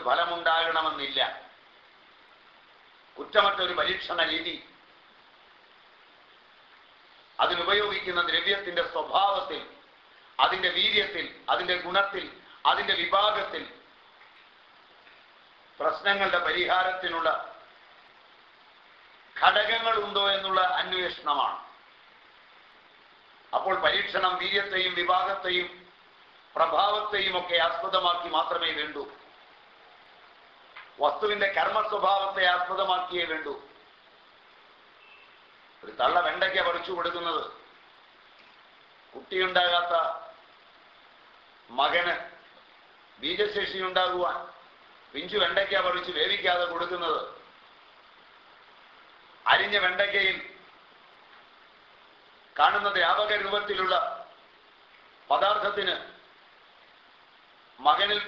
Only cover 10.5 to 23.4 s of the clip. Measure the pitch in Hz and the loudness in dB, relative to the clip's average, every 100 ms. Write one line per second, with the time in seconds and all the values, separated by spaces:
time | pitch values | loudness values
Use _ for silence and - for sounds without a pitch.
10.5 | 185 180 165 208 208 190 165 139 - - | 2 0 0 2 2 0 -4 -8 -6 0
11.5 | 156 180 175 170 196 196 190 - - - | 0 2 -2 0 0 0 -4 -10 -16 -20
12.5 | - 143 190 196 180 175 196 214 208 190 | 0 2 2 0 -2 2 2 4 0 -4
13.5 | 165 135 - - - - - - - - | -8 -10 -18 -20 -20 -20 -20 -20 -20 -20
14.5 | - - - - - - - - - - | -20 -20 -20 -20 -20 -20 -20 -20 -20 -20
15.5 | - - - 151 - 202 196 185 175 156 | -20 -18 -2 -2 0 0 0 2 0 0
16.5 | 180 170 185 185 185 175 165 160 135 - | 0 2 2 2 -2 -4 -2 0 -2 -6
17.5 | - - - - - - - - - - | -16 -20 -20 -20 -20 -20 -20 -20 -20 -20
18.5 | - - - - - - - - - 175 | -20 -20 -20 -20 -20 -20 -20 -14 2 4
19.5 | 208 214 226 226 220 202 196 196 196 190 | 4 0 0 0 -2 -2 0 0 0 0
20.5 | 190 180 185 180 185 175 - 156 139 110 | 2 2 0 -2 -2 -4 -4 -2 0 -2
21.5 | - - - - - - - - - - | -4 -14 -20 -20 -20 -20 -20 -20 -20 -20
22.5 | - - - - - - - - - | -20 -20 -20 -20 -20 -20 -20 -20 -20